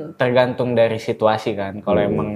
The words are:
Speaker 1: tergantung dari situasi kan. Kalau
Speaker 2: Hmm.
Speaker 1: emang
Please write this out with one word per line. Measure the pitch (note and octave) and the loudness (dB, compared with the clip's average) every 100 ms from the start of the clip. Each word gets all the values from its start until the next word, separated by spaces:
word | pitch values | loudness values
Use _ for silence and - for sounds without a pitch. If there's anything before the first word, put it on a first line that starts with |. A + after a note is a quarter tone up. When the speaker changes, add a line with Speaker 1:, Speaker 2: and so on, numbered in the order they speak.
| D#3 | -8
Speaker 1:
tergantung | - B2 B2 B2 B2 B2 A#2+ | -2 2 2 2 0 0 2
dari | A#2 A2 | 2 0
situasi | - A2 A2 G#2+ - G2+ | -4 0 0 0 -2 -4
kan. | G2 G#2 | -6 -6
Kalau | G#2 G#2 | 0 2
Speaker 2:
Hmm. | G#2 | 2
Speaker 1:
emang | G#2 G#2 | 0 -2